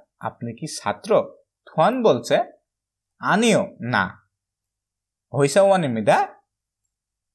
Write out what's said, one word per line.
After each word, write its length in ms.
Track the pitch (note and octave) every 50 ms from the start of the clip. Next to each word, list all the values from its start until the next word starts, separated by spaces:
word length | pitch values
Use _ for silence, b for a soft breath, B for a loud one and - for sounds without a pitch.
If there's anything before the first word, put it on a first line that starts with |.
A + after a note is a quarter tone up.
| _ _ _ -
আপনি 340 | - A2 - - A#2+ A#2 A2+
কি 140 | - E3 D3+
ছাত্র?" 680 | - - - G#2 G#2 - - G#3 G#3+ D3 - - - - _ _ _ _ _
থোয়ান 380 | - - D#3+ D#3+ G3+ B3+ C4 A3+
বলছে, 400 | G3 C#3 A#2 - - C#3 - F4+ - - _ _ _ _ _ _ _ _ _ _ _ _ -
"আনিও 580 | - C3 E3 G3+ A#3+ A3+ F#3+ C3 F#2+ - - -
না, 480 | A#2+ A#2+ B2 G#2 F#2+ F#2 - - _ _ _ _ _ _ _ _ _ _ _ _ _ _ _ _ _ _ _ _ _ _ -
হৈসাওয়ান 500 | B2+ C#3 C#3 - G3+ G3 G3 F#3+ F#3 D#3+
ইমনিদা, 440 | C3+ A#2 A2+ G#2 A#2+ F3 G4 G#4 G4 - _ _ _ _ _ _ _ _ _ _ _ _ _ _ _ _ _ _ _